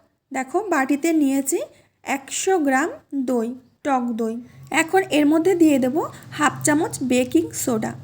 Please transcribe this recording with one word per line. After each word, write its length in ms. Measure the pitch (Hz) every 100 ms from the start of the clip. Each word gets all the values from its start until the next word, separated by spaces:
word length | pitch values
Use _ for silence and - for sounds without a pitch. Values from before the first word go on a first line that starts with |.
| _ _ -
দেখো 260 | 269 262 359 427
বাটিতে 400 | 311 269 285 330
নিয়েছি 460 | 320 269 269 269 370 605 _ _ _
একশো 500 | - 269 - - 381 381
গ্রাম 300 | 285 262 349 605 - 277
দই, 240 | 254 247 226 254 - _
টক 220 | 294 254 240
দই। 220 | 226 220 233 240 - - 320
এখন 240 | 320 381 381
এর 140 | 294 294
মধ্যে 260 | 320 339 381
দিয়ে 220 | 311 277
দেব 160 | 254 302 539 - -
হাফ 240 | - 294 -
চামচ 300 | 302 302 440 -
বেকিং 420 | 254 247 254 330 320 -
সোডা। 360 | - 220 233 -